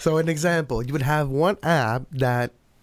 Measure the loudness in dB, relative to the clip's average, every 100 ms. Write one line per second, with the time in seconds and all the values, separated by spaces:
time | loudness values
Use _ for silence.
0 | 0 0 0 0 0 0 -2 -4 -4 -2
1 | 0 0 0 2 0 0 0 2 2 -2
2 | -4 -2 0 0 -2 -8 _ _